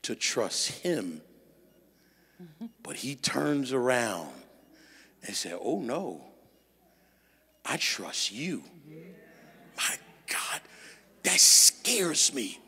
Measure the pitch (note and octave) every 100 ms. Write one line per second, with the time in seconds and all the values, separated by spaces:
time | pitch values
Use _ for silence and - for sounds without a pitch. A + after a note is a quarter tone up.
0 | - A2 - - G2+ - - - F3+ D#3+
1 | F#2 D#2 - - - - - _ _ _
2 | _ _ _ _ F3 D3+ A#3 _ - -
3 | C3 C#3 - C3+ D3 D3 C3 C3 B2 B2
4 | A#2 F2+ D#2+ - - - - - - -
5 | - _ - G2+ F#2 E2+ A2 G#2+ A2+ C#3+
6 | F3+ D#2+ - - - _ _ _ _ _
7 | _ _ _ _ _ _ - - - -
8 | F#2+ - - G2+ E3 D#3+ - - - -
9 | - - - - - - - - - -
10 | - - - - - - - - - -
11 | - - - - - - - - - A#3+
12 | F3 D#3 - C#3+ G2 -